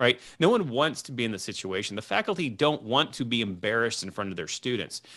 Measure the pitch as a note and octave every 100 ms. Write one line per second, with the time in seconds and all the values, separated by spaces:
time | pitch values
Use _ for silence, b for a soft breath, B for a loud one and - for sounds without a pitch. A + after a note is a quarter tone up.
0 | B2 B2+ B B E3 A#3 D#3+ A#2+ D#3 B2
1 | - B2+ A#2 G2+ - G2 F#2+ F#2 G#2 G#2
2 | - G3 A3 F#3 D3+ G2+ D3 D3+ A2 B2+
3 | D#3 - A#2+ A#2+ G#2+ F2+ G#2 A2+ A#2 A2+
4 | G2 F#2 G2+ F2+ D#2 - B2+ A#2+ E2 -
5 | -